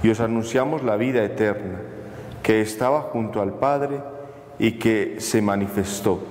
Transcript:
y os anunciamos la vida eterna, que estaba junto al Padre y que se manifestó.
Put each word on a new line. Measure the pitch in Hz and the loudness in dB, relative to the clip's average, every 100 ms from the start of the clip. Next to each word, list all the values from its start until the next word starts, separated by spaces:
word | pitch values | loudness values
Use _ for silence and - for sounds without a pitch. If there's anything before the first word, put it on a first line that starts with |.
y | 110 | 4
os | 110 | 4
anunciamos | 113 117 113 127 135 156 | 2 0 0 0 0 0
la | 127 107 | 0 0
vida | 123 127 | 2 2
eterna, | 107 - 107 101 98 92 107 - - - - - | 0 2 0 0 -4 -8 -10 -12 -14 -14 -14 -6
que | - 110 | 2 4
estaba | 107 - 123 147 | 4 0 2 2
junto | - 117 110 107 | 0 -4 -2 -2
al | 98 | -2
Padre | 98 135 143 139 143 - - - - - - | 0 0 2 0 -4 -8 -12 -14 -16 -18 0
y | 113 | 0
que | 113 113 110 95 - | 2 2 2 0 -4
se | - 117 | 0 2
manifestó. | 104 98 98 104 98 - - 90 - | 4 2 0 -2 -2 0 0 0 -4